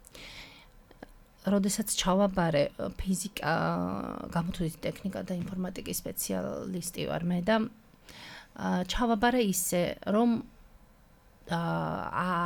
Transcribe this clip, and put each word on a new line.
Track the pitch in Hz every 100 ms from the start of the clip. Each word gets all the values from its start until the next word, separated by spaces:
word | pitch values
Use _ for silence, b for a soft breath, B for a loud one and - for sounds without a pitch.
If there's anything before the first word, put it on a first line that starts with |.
| - B B B B B B - - - - - - - 190
როდესაც | 202 196 - 208 -
ჩავაბარე, | 190 185 202 190 165 147 143
ე, | - -
ფიზიკა, | - 190 185 190 - - 165 165 175 180 196 - - -
გამოთვლითი | 175 170 - 160 -
ტექნიკა | - - 190 196
და | 190 180
ინფორმატიკის | 180 190 180 185 - -
სპეციალისტი | - - - 190 196 - 190 180 - - 151
ვარ | 156
მე | 170 175
და, | 175 220 220 - - - B B B B B
ა, | - 185 185
ჩავაბარე | 180 - 240 220 240 254
ისე, | 208 185 - 180 170 -
რომ, | - 208 240 226 - - - - - - - - - - -
ა, | 170 165 165 160 160 -
ა, | 135 180 170